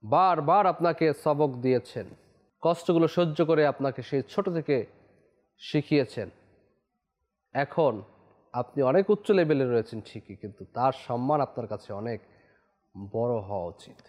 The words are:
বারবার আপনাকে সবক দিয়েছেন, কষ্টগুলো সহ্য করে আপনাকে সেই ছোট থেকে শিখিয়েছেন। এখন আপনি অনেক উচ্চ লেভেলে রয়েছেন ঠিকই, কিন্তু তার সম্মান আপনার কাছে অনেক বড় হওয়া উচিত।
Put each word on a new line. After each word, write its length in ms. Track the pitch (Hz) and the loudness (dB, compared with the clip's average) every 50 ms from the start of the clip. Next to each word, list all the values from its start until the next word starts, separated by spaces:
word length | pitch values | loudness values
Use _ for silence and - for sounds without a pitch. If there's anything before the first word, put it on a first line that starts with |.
| - | -4
বারবার 600 | 107 120 156 185 190 175 160 147 147 170 202 202 | 0 2 4 4 4 2 2 2 2 4 4 4
আপনাকে 480 | 185 165 - 160 170 160 - 165 160 143 | 4 0 2 0 0 2 2 2 0 0
সবক 360 | - - 160 147 143 151 143 | 0 0 0 2 2 2 0
দিয়েছেন, 580 | 127 123 120 131 127 123 117 - - 123 98 92 - _ _ _ _ _ _ _ _ _ | 0 -2 0 2 2 2 0 -4 -12 -12 -12 -12 -16 _ _ _ _ _ _ _ _ _
কষ্টগুলো 460 | - 165 170 170 - - 175 165 165 156 | 0 0 0 0 0 0 2 2 2 2
সহ্য 380 | - - 175 165 151 147 170 | 2 0 0 0 2 -2 0
করে 220 | 151 165 156 151 143 | 2 4 4 4 2
আপনাকে 340 | 135 - 135 135 127 - | 2 0 -4 -4 -4 -6
সেই 200 | 120 - - 139 | -10 -4 -4 -4
ছোট 280 | 127 - - - 196 196 | -4 -4 -4 -4 -4 -2
থেকে 360 | 175 165 151 - 147 127 104 - _ _ _ _ _ _ _ _ _ _ _ _ _ _ | -2 -4 -2 0 0 0 -2 -4 _ _ _ _ _ _ _ _ _ _ _ _ _ _
শিখিয়েছেন। 720 | - - - 151 143 - 151 147 131 - - 123 104 87 - _ _ _ _ _ _ _ _ _ _ _ _ _ _ _ _ _ _ _ _ _ _ _ _ | -18 -4 -2 -2 0 2 2 2 2 0 -4 -10 -10 -10 -12 _ _ _ _ _ _ _ _ _ _ _ _ _ _ _ _ _ _ _ _ _ _ _ _
এখন 480 | 131 143 139 - - 160 139 113 104 98 - _ _ _ _ _ _ _ _ _ | -4 -4 -2 0 2 2 2 2 -2 -8 -16 _ _ _ _ _ _ _ _ _
আপনি 300 | 123 123 - - 143 135 | -8 -8 -6 -2 0 2
অনেক 260 | 127 139 185 196 - | 4 4 2 4 4
উচ্চ 220 | 208 202 - - | 2 0 2 2
লেভেলে 340 | 208 185 170 151 156 139 135 | 4 4 4 4 2 2 2
রয়েছেন 360 | 123 120 117 110 - - 110 101 | 2 2 0 0 -2 -8 -14 -14
ঠিকই, 300 | - - 110 - _ 101 | -14 -18 -18 -16 _ -18
কিন্তু 300 | 98 - 104 104 _ - | -14 -14 -16 -14 _ -20
তার 260 | - _ 117 123 135 | -14 _ 0 0 0
সম্মান 500 | 127 - - - 123 117 123 135 151 151 | 0 -2 -8 -6 -6 -4 -2 0 0 0
আপনার 260 | 139 - - - 117 101 | 0 -2 -4 -10 -10 -8
কাছে 260 | 104 98 - - 104 | -10 -12 -12 -12 -12
অনেক 280 | 98 107 120 117 104 _ _ _ _ _ _ _ _ _ _ _ _ _ _ _ 92 98 98 | -10 -8 -8 -8 -10 _ _ _ _ _ _ _ _ _ _ _ _ _ _ _ -16 -16 -8
বড় 280 | - 113 117 120 123 113 | -4 -4 -2 -2 -2 -4
হওয়া 280 | 104 95 101 98 87 87 | -4 -6 -6 -6 -6 -8
উচিত। 300 | 82 - - - - _ _ | -10 -14 -20 -20 -20 _ _